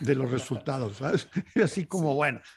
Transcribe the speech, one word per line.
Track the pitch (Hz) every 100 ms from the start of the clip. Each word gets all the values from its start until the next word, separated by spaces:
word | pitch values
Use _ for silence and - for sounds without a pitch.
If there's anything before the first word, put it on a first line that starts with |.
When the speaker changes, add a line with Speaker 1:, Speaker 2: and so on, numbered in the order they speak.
Speaker 1:
de | 139
los | 131 127
resultados, | 127 - 117 - 135 113 -
¿sabes? | 139 180 -
<laughs> | - -
Y | 220
así | 196 - 165
como, | 185 156
Speaker 2:
Sí. | 139
Speaker 1:
bueno, | 147 117 -